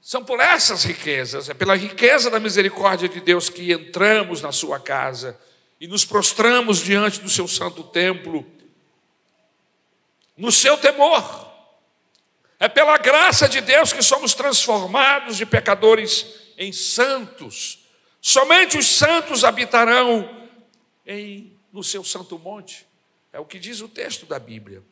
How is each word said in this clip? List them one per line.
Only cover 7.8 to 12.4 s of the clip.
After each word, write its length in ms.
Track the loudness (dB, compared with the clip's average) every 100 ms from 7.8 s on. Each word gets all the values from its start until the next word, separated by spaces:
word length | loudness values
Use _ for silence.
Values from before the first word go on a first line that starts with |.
templo, 640 | -8 -2 -2 -2 -8 -10 -10 _ _ _ _ _ _ _ _ _ _ _ _ _ _ _ _ _ _ _
no 140 | 0
seu 260 | 2 4 4
temor. 720 | 4 4 4 4 -2 -16 -18 -20 _ _ _ _ _ _ _ _